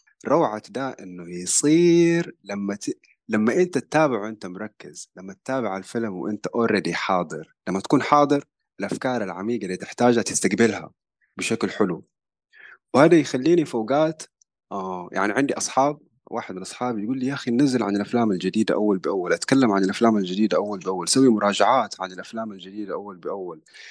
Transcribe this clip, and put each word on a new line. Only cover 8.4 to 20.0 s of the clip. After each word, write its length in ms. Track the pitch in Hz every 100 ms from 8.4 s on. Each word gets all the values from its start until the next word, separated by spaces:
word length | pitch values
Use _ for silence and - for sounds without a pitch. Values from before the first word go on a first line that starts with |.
| - _ _ -
الأفكار 440 | 95 127 135 123
العميقة 400 | 98 87 104 120
اللي 120 | 95 90
تحتاجها 460 | 92 - 120 120
تستقبلها 680 | 101 90 98 104 113 101 80 _ _ _ _ -
بشكل 340 | - 113 98
حلو. 340 | - 95 80 - _ _ _ _ _ - - _
وهذا 220 | 123 160 170
يخليني 480 | 139 131 131 175
في 100 | 147
أوقات، 480 | 120 110 139 156 160 - _ _ _ -
آه، 360 | 98 92 92 87
يعني 200 | - 98
عندي 220 | 104 139
أصحاب، 440 | - - - 139 151 _ _ -
واحد 240 | 117 -
من 60 | 92
أصحابي 420 | 95 - 123 113
يقول 160 | 107 131
لي: 80 | 127
"يا 80 |
أخي 160 | 139 -
نزل 320 | 120 143 123
عن 140 | 104 101
الأفلام 360 | 98 120 113
الجديدة 420 | 92 90 107 110
أول 240 | - 107 95
بأول، 340 | 80 95 87
أتكلم 400 | 82 - 135 123
عن 120 | 98
الأفلام 320 | 95 98